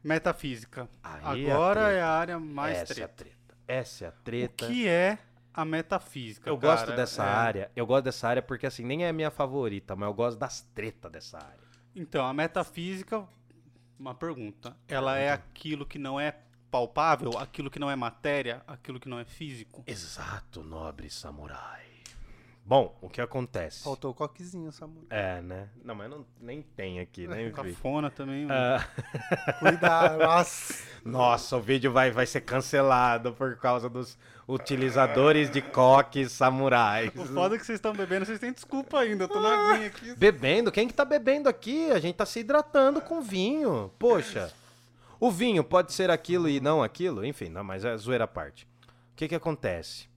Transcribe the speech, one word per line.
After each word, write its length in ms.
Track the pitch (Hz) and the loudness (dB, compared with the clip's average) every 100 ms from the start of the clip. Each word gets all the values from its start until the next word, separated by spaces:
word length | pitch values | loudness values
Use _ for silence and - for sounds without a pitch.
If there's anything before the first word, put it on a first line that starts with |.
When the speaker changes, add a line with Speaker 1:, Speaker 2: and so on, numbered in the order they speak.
Speaker 1:
Metafísica. 840 | 147 156 180 151 143 117 110 - 123 - | -2 -2 -2 -4 -8 -10 -12 -14 -16 -16
Speaker 2:
Aí 420 | - - 156 131 143 | -18 -12 -6 -4 0
Speaker 1:
Agora 320 | 139 175 208 | 2 4 4
Speaker 2:
a 20 | |
treta. 120 | 214 190 | 2 2
Speaker 1:
é 40 | |
a 80 | 165 | 2
área 300 | 160 175 170 | 0 -2 -6
mais 380 | 156 143 151 - | -8 -6 -4 -4
Speaker 2:
Essa 140 | 165 - | -6 -8
é 20 | |
a 40 | 170 | -10
Speaker 1:
treta. 60 | - | -14
Speaker 2:
treta. 160 | - _ _ _ - | -20 _ _ _ -6
Essa 380 | 127 120 - | -6 -6 -12
é 20 | 87 | -14
a 40 | |
treta. 540 | - - 120 123 - | -14 -8 -6 -6 -8
Speaker 1:
O 20 | - | -6
que 200 | 247 214 | -2 2
é 320 | 170 185 214 _ _ _ | 2 2 -2 _ _ _
a 100 | - | -8
metafísica, 840 | 160 160 160 185 - 139 117 107 - | -4 -4 -4 -6 -6 -12 -12 -12 -6
Speaker 2:
Eu 80 | 143 | 2
Speaker 1:
cara? 160 | 147 | 4
Speaker 2:
gosto 200 | 160 113 | 4 2
dessa 280 | 120 120 - | -2 -4 -2
Speaker 1:
É. 40 | 101 | 0
Speaker 2:
área. 440 | 104 117 104 98 | 2 2 -2 -8
Eu 100 | - | -6
gosto 200 | 117 135 | 0 2
dessa 220 | 131 - - | 0 -4 -2
área 140 | 123 | -2
porque, 240 | 123 123 | -4 -8
assim, 180 | 135 - | -6 -8
nem 200 | 120 151 | -8 -4
é 60 | 175 | -2
a 40 | |
minha 160 | 160 156 | -2 -4
favorita, 680 | - 139 139 117 101 - | -2 -4 -2 -4 -6 -10
mas 120 | 95 104 | -6 -6
eu 60 | |
gosto 240 | 104 120 110 | -2 -2 -2
das 220 | 127 - - | -10 -10 -14
tretas 380 | - 107 - 90 | -10 -10 -12 -20
dessa 260 | 80 - 80 | -18 -18 -18
área. 220 | 71 - _ _ _ | -20 -20 _ _ _
Speaker 1:
Então, 300 | - 165 151 | -16 -6 -4
a 80 | 131 | -2
metafísica, 920 | 143 160 190 165 - 175 190 190 220 185 _ _ _ _ _ _ _ | -2 -2 -4 -6 -8 -8 -10 -8 -10 -10 _ _ _ _ _ _ _
uma 160 | 135 | -16
pergunta. 600 | 123 165 139 104 101 120 - _ | -10 -10 -8 -12 -14 -18 -18 _
Ela 300 | 139 135 135 | -4 -2 0
é 100 | 139 | 0
Speaker 2:
Pergunta. 140 | 139 - | -2 -4
Speaker 1:
aquilo 340 | - 156 147 | -14 -10 -8
que 140 | 139 151 | -8 -10
não 200 | 135 139 | -8 -4
é 160 | 151 - _ _ _ | -6 -6 _ _ _
palpável, 680 | 127 117 - 160 139 127 117 | -2 0 2 2 2 0 -6
aquilo 320 | 135 - 139 | -8 -10 -10
que 80 | - | -6
não 140 | 143 | -6
é 40 | |
matéria, 680 | 135 117 - 151 143 120 123 | -4 -6 -4 -2 -2 -4 -8
aquilo 340 | - 131 - 127 | -14 -18 -14 -14
que 100 | 135 | -12
não 100 | 120 | -12
é 60 | |
físico? 580 | 117 - 156 123 107 - | -14 -14 -14 -14 -18 -18
Speaker 2:
Exato, 760 | - 101 80 - - 98 - 87 | -14 -14 -14 -12 -12 -12 -14 -16
nobre 460 | 78 80 80 71 73 | -14 -12 -12 -12 -16
samurai. 800 | - 78 73 73 - - - - _ - - - - - _ | -14 -16 -16 -16 -16 -16 -18 -20 _ -20 -18 -18 -20 -20 _
Bom, 320 | 98 135 104 - | 2 2 2 -8
o 80 | 92 | -14
que 100 | - | -10
acontece? 640 | 120 135 123 95 80 - | -6 -6 -6 -8 -10 -10
Speaker 3:
Faltou 280 | 147 131 139 | -10 -8 -10
o 20 | |
coquezinho, 580 | 123 147 - 180 180 160 | -8 -10 -10 -16 -14 -14
Samu. 320 | 147 160 160 120 | -16 -20 -20 -8
Speaker 2:
É, 320 | 107 95 90 | -6 -4 -6
né? 280 | 87 92 101 120 | -10 -14 -14 -18
Não, 120 | 120 | -14
mas 120 | 107 107 | -14 -14
não, 160 | 147 120 _ | -16 -20 _
nem 220 | 120 143 | -16 -16
tem 380 | 147 - 95 90 | -16 -12 -10 -8
aqui, 280 | 90 - 87 | -10 -12 -10
nem 200 | 101 113 | -8 -8
vi. 40 | |
Speaker 1:
Cafona 600 | - 92 87 131 147 147 | -8 -10 -8 -6 -4 -4
também, 340 | - 135 135 | -8 -10 -8
mano. 140 | 147 135 123 127 | -2 0 2 0
Speaker 2:
Ah. 760 | - - - 123 - 175 - - | -2 -10 -10 -10 -4 -2 -2 4
<laughs> 0 | |
Speaker 3:
Cuidado, 640 | 160 175 175 165 170 156 | 4 4 4 6 4 6
nossa. 640 | 160 165 131 - - - - - | 6 6 4 -4 -10 -12 -14 -14
Speaker 2:
Nossa, 540 | 117 127 123 117 - 127 | -4 4 6 6 2 -2
o 40 | |
vídeo 300 | 107 135 131 | 2 2 4
vai, 200 | 123 131 | 4 4
vai 160 | 113 123 | 4 0
ser 140 | 135 | -2
cancelado 920 | - 131 127 143 135 127 123 117 120 | -2 -2 2 4 6 6 6 2 -2
por 240 | 117 135 117 | -4 -6 -2
causa 320 | 127 123 123 | 0 0 -2
dos 260 | 123 123 - - - - | -6 -10 -14 -20 -20 -6
utilizadores 1040 | 131 - 135 131 123 131 127 143 151 147 | -6 -2 0 2 4 4 8 8 6 4
de 140 | 123 | -2
coques 680 | - - 127 135 139 139 127 | 0 6 10 10 6 -2 -4
samurais. 800 | - 131 131 135 120 110 107 110 | 2 2 4 4 6 6 2 -2
Speaker 1:
O 100 | 131 | -6
foda 300 | - 139 185 | -6 0 0
é 20 | 220 | 0
que 80 | |
vocês 140 | - 220 | -4 -4
tão 120 | 220 | -4
bebendo, 360 | 208 185 190 196 | -4 -2 -2 -2
vocês 120 | 220 | -4
têm 140 | 247 | -8
desculpa 460 | 254 - 269 269 294 | -10 -8 -8 -2 0
ainda, 240 | 233 208 | 2 0
eu 40 | 185 | -2
tô 120 | 415 | 2
na 320 | 427 427 415 | 2 4 4
aguinha 160 | 226 214 | 4 0
aqui. 260 | - 233 | -10 -16
Speaker 2:
Bebendo? 560 | 247 202 151 131 190 226 | 6 6 6 2 2 2
Quem 160 | - 226 | 2 0
que 60 | |
tá 100 | - | 0
bebendo 460 | 277 294 233 285 269 | 2 2 2 4 2
aqui? 400 | 233 220 294 320 | 0 -4 -2 2
A 80 | 208 | 2
gente 180 | 165 175 | 2 -2
tá 80 | |
se 160 | 202 233 | -4 -4
hidratando 600 | 226 294 294 285 269 285 | 2 2 4 6 6 4
com 180 | - 330 | -4 -6
vinho. 720 | 240 190 202 311 269 131 95 - | -4 0 0 2 0 0 -4 2
Poxa. 560 | 240 202 127 - 87 - - _ _ _ - - | 4 4 2 -6 -8 -10 -20 _ _ _ -20 2
O 120 | 240 | 2
vinho 320 | 175 240 190 | 4 2 2
pode 280 | 139 180 180 | 4 2 2
ser 200 | - 185 | 0 2
aquilo 360 | 165 - 180 165 | 2 2 0 2
e 120 | 139 | 2
não 240 | 139 156 | 2 2
aquilo? 420 | 113 - 180 113 | 0 -2 -4 -2
Enfim, 240 | 117 143 87 | -6 -8 -10
não, 140 | 85 | -10
mas 200 | 101 95 | -8 -6
é 140 | 117 113 | -4 -4
zoeira 280 | 104 123 | -2 0
à 20 | 110 | 0
parte. 400 | 90 73 - - _ - _ _ | -4 -10 -14 -20 _ -20 _ _
O 40 | |
que 120 | - 156 | -8 -4
que 60 | |
acontece? 720 | 165 170 151 101 85 78 - - | -4 -4 -4 -4 -4 -8 -16 -18